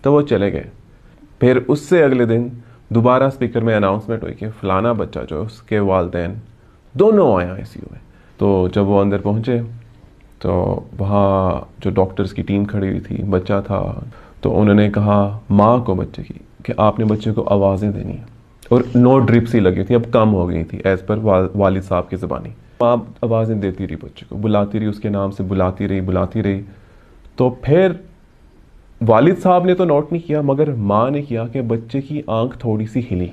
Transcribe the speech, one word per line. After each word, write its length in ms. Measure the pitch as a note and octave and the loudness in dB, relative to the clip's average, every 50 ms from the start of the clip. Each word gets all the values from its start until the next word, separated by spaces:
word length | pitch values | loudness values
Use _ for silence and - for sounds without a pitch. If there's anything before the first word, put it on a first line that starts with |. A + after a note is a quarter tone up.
| - | 2
तो 80 | C#3 | 4
वो 100 | C#3+ D3 | 2 2
चले 280 | D3 C#3+ B2+ F#2+ G2 G2+ | 2 2 0 0 0 -2
गए। 160 | E2+ D2 - - - - - _ - - _ - - _ - - - - | -2 -4 -10 -10 -20 -20 -20 _ -20 -20 _ -20 -20 _ -20 -20 -4 2
फिर 180 | - B2 B2+ C3 | 2 4 4 2
उससे 440 | B2+ - C#3+ C#3+ - - F3+ F3 | 2 0 -2 -2 0 2 4 4
अगले 240 | D#3 C#3 C3 B2 A#2+ | 4 4 4 2 2
दिन 360 | A2+ A2+ A#2 A#2+ B2 B2 - - - - - _ _ | 2 2 0 -2 -4 -8 -14 -20 -20 -20 -20 _ _
दोबारा 360 | G#2+ A#2 A2+ B2 B2 C3 C3+ C3+ | 0 2 4 4 4 4 2 0
स्पीकर 360 | C3+ - B2+ A#2 - A#2+ A2+ | 0 -2 -6 -2 -2 0 0
में 100 | A#2 A2 | 2 2
अनाउंसमेंट 480 | G#2+ G2+ F#2+ G2 G#2+ A2+ - A#2 A2 | 2 2 2 0 -2 -4 -6 -8 -6
हुई 100 | - F2+ | -6 -10
कि 160 | - - G2+ G#2+ | -10 -10 -10 -12
फलाना 440 | A2 - - G2 F#2 F#2+ G#2+ A#2+ | -10 -6 -2 -2 0 2 2 0
बच्चा 300 | A#2+ G2+ E2+ - - D2+ | 0 -2 -4 -6 -6 -10
जो, 200 | B1+ - D#2 D2+ | -10 -6 -6 -6
उसके 380 | G2+ A2+ - - - _ G#2+ G#2 | -6 -8 -10 -18 -8 _ -2 0
वालिदैन 560 | G2+ G2 F#2+ F#2 F2 F2 - F2 E2+ F2 G2 A2+ - - - _ _ _ _ _ _ - _ | 2 2 2 0 0 -2 -4 -6 -6 -6 -8 -10 -14 -18 -20 _ _ _ _ _ _ -16 _
दोनों 440 | B2 G3 A3 A3 G#3 F3+ C3+ G#2 F2+ | 4 4 4 6 4 4 4 4 2
आए 100 | F2 F2+ | 0 -2
आईसीयू 380 | F#2 G2+ - A2+ - - - - | -8 -10 -12 -14 -16 -18 -18 -16
में। 80 | - - - - _ - _ _ _ - | -20 -20 -20 -20 _ -20 _ _ _ -2
तो 300 | - G2+ G2 F#2+ F#2 F2+ | 0 2 2 2 2 0
जब 160 | F#2 G#2 G2+ | 2 0 2
वो 160 | G2 G#2 G2 | 4 4 4
अंदर 180 | G2 G2+ G2+ G2 | 4 2 0 -2
पहुँचे, 720 | G2 G#2 G#2 A2+ A2+ C3 B2 A#2+ A#2 A2+ - - - - - - - - - - - _ - _ | -2 -2 -2 -2 -2 -2 -2 -4 -4 -8 -12 -18 -20 -20 -20 -20 -20 -20 -20 -20 -20 _ -20 _
तो 440 | - - F#2 F2+ F#2 F#2+ F#2 F2 - - - - | -4 -2 0 0 0 0 -2 -4 -6 -12 -8 -6
वहाँ 680 | G2 G2 G2+ G2+ G2+ G2 G2 F#2+ F#2+ F#2 E2 - - - - - | -4 0 2 2 2 2 2 2 0 0 -2 -4 -6 -12 -20 -6
जो 100 | - G2 | -6 -2
डॉक्टर्स 420 | - F#2+ F#2 F#2 - - G2 F#2+ | 0 0 0 0 0 -4 -4 -4
की 100 | - - | -4 -8
टीम 220 | F2+ - G2 G2+ G2+ | -4 -2 -2 -2 -2
खड़ी 240 | G2+ - G2+ G2 G2 | -2 -2 -4 -2 -2
हुई 120 | G2 F#2 | -4 -6
थी, 220 | F#2+ - G2+ - | -6 -8 -8 -6
बच्चा 380 | G2 G#2 F#2+ F#2 F#2 - G#2 G2 | -4 0 -2 -2 0 0 -2 -2
था, 460 | G2+ - G2 F#2+ F#2+ F#2+ - - - A#2+ - - - - - - | -2 -2 -4 -4 -2 -4 -6 -8 -12 -14 -18 -20 -20 -20 -20 -4
तो 80 | - - | -4 0
उन्होंने 400 | - F#2 G#2+ G#2 G2+ G#2 G#2 G#2 | 2 4 4 6 6 6 4 4
कहा 500 | G#2 G#2 G#2 G#2 G2+ G#2 G2+ G2+ G2+ A2 - - | 2 0 2 2 4 2 2 0 -4 -8 -4 2
माँ 320 | G2 G2+ G#2 A2 A#2+ B2+ | 4 4 6 6 4 2
को 120 | A#2+ - F#2+ | 2 -2 -2
बच्चे 280 | F#2 - - - - | -2 -4 -6 -8 -14
की 180 | - - - - - - - _ - | -14 -14 -16 -18 -18 -20 -20 _ -10
कि 60 | - - - | -8 -2 2
आपने 240 | G#2 G#2+ G2+ - A2 | 2 2 2 2 0
बच्चे 280 | G#2+ G#2+ G#2+ - A2+ | 0 0 0 -2 -4
को 100 | G#2+ A#2 | -4 -2
आवाज़ें 500 | A2+ - G2+ G2+ G2 G2 G2 F#2+ G#2 G#2 | 0 0 0 2 2 2 0 0 -2 -2
देनी 200 | G2+ G2+ F#2+ F#2 | -4 -4 -8 -8
है, 140 | - - - - - - - _ _ _ - - | -10 -12 -14 -18 -20 -20 -20 _ _ _ -2 2
और 120 | A#2+ B2 A#2+ - - | 2 2 2 2 2
नो 220 | B2 B2 B2 C3 C3+ | 4 6 6 6 6
ड्रिप्स 360 | A#2 A2 A#2 A#2+ A2+ A#2 - | 4 4 4 2 2 2 0
ही 60 | A2+ | 2
लगी 240 | G2 F#2 F#2 F#2+ G2 | 2 2 2 0 -2
थी, 100 | G2 B2 | 0 0
अब 120 | A#2 A#2 | 0 0
कम 220 | A#2 A#2 A#2+ A2 A2 | 2 0 2 2 4
हो 180 | G#2 F#2+ F2+ | 2 0 0
गई 180 | F2+ E2+ E2 E2 | -2 -2 -4 -6
थी, 180 | - - - | -6 -10 -4
as 160 | - G2 F#2+ F2+ | -2 -2 -2 -2
per 200 | - - G#2+ G#2+ | -2 -4 -4 -2
वाल-, 300 | A2 G#2+ F#2+ F#2 F#2+ F2+ - | 0 2 2 2 2 0 0
वालिद 260 | G#2 G2 F#2+ F#2+ F#2+ | 0 0 2 0 0
साहब 260 | F#2+ F#2+ F#2+ F2 F2+ - | -4 -2 -4 -4 -2 -4
की 80 | - | -8
ज़ुबानी। 320 | F#2 G#2 F2 C2+ A#1+ - - - - - - - - | -8 -6 -6 -6 -8 -8 -14 -16 -18 -20 -20 -4 0
माँ 320 | B2 A#2+ B2 A#2+ G#2+ - - - - | 0 2 2 0 -2 -8 -10 -8 -4
आवाज़ें 360 | A#2 A2+ A2+ A2+ A2 A2+ G#2 | -2 0 0 0 -2 -2 -4
देती 260 | G2 F#2+ F#2 F#2+ G2 | -4 -4 -6 -6 -8
रही 100 | F2 D#2+ | -8 -8
बच्चे 300 | D#2+ - - - - - | -12 -12 -16 -20 -20 -20
को, 100 | - A#2+ | -14 -10
बुलाती 420 | G#2+ G#2 G#2+ G#2 G2+ G2+ G2+ G2+ G#2+ | -4 -2 0 2 0 0 0 -4 -4
रही, 100 | A2 G#2+ | -4 -4
उसके 220 | G#2 - - A2 | -6 -4 -6 -4
नाम 200 | G2+ G2 G2 G2 | -2 -2 -4 -4
से 140 | G2 - G2 | -4 -6 -6
बुलाती 420 | F#2 G2 F#2 F2+ F#2 F#2+ - G2+ | -4 0 0 0 0 0 -4 -4
रही, 140 | G2 G2+ F#2+ | -4 -2 -2
बुलाती 400 | F#2 F#2+ F#2 F#2 F#2 F2+ - A2+ | -2 -2 -2 -2 -2 -2 -4 -4
रही। 220 | G2+ G2+ G2 G2 G#2 - - - - - - - _ _ - - - - _ - | -2 -2 -2 -4 -6 -14 -20 -20 -20 -20 -20 -20 _ _ -20 -20 -20 -20 _ 0
तो 200 | C3 B2+ A#2+ - - | 0 0 0 -2 0
फिर 400 | C3+ D3 F3 F#3+ F#3 F3 F3 - - - _ _ _ _ _ _ - _ - - - - - _ - - - | 2 4 4 4 2 0 -4 -12 -20 -20 _ _ _ _ _ _ -20 _ -20 -20 -20 -20 -20 _ -20 -10 -4
वालिद 340 | A#2+ G#2+ A2 A2 C3 E3+ F#3 | 2 4 4 6 6 4 2
साहब 300 | F3 - F#3 F3+ F3+ F3 | 2 2 2 2 4 4
ने 80 | F#3 F3+ | 2 2
तो 100 | F3+ F#3 | 2 2
नोट 280 | E3+ D3 C#3+ D3+ D3 | 2 2 0 0 -2
नहीं 100 | E3+ E3+ | -6 -8
किया, 200 | E3 - D3+ D3+ | -4 -4 -4 -2
मगर 320 | C#3+ C#3 C3+ C#3 D#3 D3+ C3+ | 0 0 0 0 0 -2 0
माँ 360 | A2+ G2+ G2+ G2+ G#2+ A#2 C3 | -4 -2 0 2 2 2 0
ने 120 | C#3+ D3 | -2 -4
किया 260 | D3 C#3+ A#2 A2+ A2+ A#2+ | -6 -6 -6 -6 -6 -6
कि 120 | A#2 C3+ | -6 -6
बच्चे 400 | B2 A2+ A2+ A2+ A2+ - - C3+ | -2 -2 -2 -4 -4 -6 -6 -6
की 240 | C3+ - D3+ D3 - - | -6 -6 -8 -8 -6 -4
आंख 260 | G#2+ A2+ A#2 C3 - | -2 -2 -2 -4 -6
थोड़ी 300 | - - A#2 A2 G#2+ G#2+ | -6 -4 -4 -2 -2 -4
सी 140 | G#2+ - C3 | -4 -4 -4
हिली 320 | A2+ - G#2 F2+ F2+ F2 | -4 -2 -4 -4 -4 -6